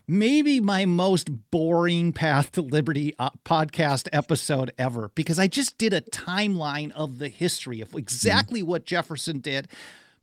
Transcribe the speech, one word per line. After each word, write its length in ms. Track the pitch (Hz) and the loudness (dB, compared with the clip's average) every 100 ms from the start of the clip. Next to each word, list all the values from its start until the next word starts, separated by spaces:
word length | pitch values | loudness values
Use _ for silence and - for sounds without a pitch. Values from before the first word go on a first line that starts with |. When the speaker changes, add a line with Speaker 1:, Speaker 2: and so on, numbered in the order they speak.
| - | 0
Speaker 1:
maybe 540 | 185 220 294 294 269 | 2 4 4 4 4
my 240 | 202 190 | 2 2
most 640 | 190 175 185 180 - 123 - | 2 4 4 2 0 -10 -2
boring 640 | 170 165 170 175 170 170 | 0 2 4 4 2 0
Path 400 | - 160 139 147 | 0 2 2 2
to 80 | - | -2
Liberty, 540 | 139 151 147 143 147 - | 0 0 0 0 -2 -2
uh, 120 | 131 - - | -6 -4 0
podcast 640 | 160 156 - 147 135 - | 2 2 0 0 0 0
episode 600 | 147 - 147 - 139 127 - | -2 0 -2 0 -2 -2 -2
ever, 340 | 127 120 107 | -2 -2 -6
because 240 | - 156 165 | -4 -2 2
I 80 | 190 | 2
just 300 | 277 262 - | 0 -4 0
did 160 | 226 | 0
a 80 | 180 | 0
timeline 920 | - - - 185 208 185 147 143 151 | -4 -12 -6 -2 -2 -2 -2 -4 -6
of 260 | 147 156 127 | -6 -8 -6
the 120 | 147 | -10
history 500 | - 180 - 135 117 | -4 -4 -4 -8 -10
of 140 | 107 | -10
exactly 640 | - 117 120 214 233 - 233 | -10 -8 -2 2 2 0 -4
Speaker 2:
Mm-hmm. 80 | 170 | -4
Speaker 1:
what 160 | 170 | -4
Jefferson 540 | - 175 - 151 - 143 | -2 -4 -4 -8 -6 -6
did. 300 | 147 135 135 - - - _ _ | -4 -4 -6 -16 -20 -20 _ _